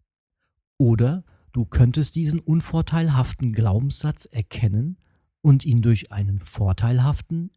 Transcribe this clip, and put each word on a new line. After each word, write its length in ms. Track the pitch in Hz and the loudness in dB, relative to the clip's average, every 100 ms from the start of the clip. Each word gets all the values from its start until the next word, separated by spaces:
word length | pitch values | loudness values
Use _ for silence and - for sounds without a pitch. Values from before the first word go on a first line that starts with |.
| _ _ _ _ _ _ _ - | _ _ _ _ _ _ _ 0
Oder 460 | 123 113 123 180 - _ _ | 2 4 2 -2 -8 _ _
du 100 | 120 | -6
könntest 520 | 113 - 127 156 143 165 | 0 4 4 2 -2 -2
diesen 240 | 151 160 | -2 -2
unvorteilhaften 1120 | - 160 - 165 160 165 165 131 127 - 127 | 0 -2 0 -2 -2 0 2 2 0 -2 -2
Glaubenssatz 760 | 110 110 101 139 - 151 - - | 0 2 2 0 -2 -4 -6 -6
erkennen 720 | 113 - - 107 104 147 185 _ _ _ _ | -8 -8 -2 -2 0 -4 -8 _ _ _ _
und 240 | 151 135 | 4 4
ihn 180 | 151 120 | 4 2
durch 280 | 113 107 - | 2 0 -2
einen 300 | 101 101 98 | -6 -4 -4
vorteilhaften 1120 | - - 98 92 120 123 135 - - 165 175 | -4 -2 0 0 0 2 0 -2 -6 -8 -8